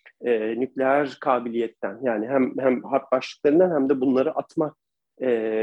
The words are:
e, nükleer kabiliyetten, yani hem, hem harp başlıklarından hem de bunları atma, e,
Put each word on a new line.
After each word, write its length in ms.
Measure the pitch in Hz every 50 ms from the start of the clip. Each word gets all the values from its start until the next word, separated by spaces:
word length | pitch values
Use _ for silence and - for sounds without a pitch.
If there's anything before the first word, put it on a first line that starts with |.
| _ - - _ -
e, 360 | 120 117 110 110 110 117 117
nükleer 560 | 131 127 - 135 131 135 139 147 147 131 123 -
kabiliyetten, 800 | - 147 127 120 120 120 113 117 113 113 - _ 117 98 98 117
yani 260 | 135 123 110 104 110 123
hem, 300 | 139 135 127 - - 127
hem 240 | 135 131 123 110
harp 300 | 98 110 139 131 - -
başlıklarından 600 | 127 127 - - - - - 147 147 175 185 180 165
hem 140 | 139 135 135
de 120 | 143 131
bunları 320 | 127 139 123 127 135 156
atma, 420 | - 143 - - _ 160 156 147 - _ _ _ _ _ _ _ _ -
e, 60 | 131 127 120 113 110 110 110 110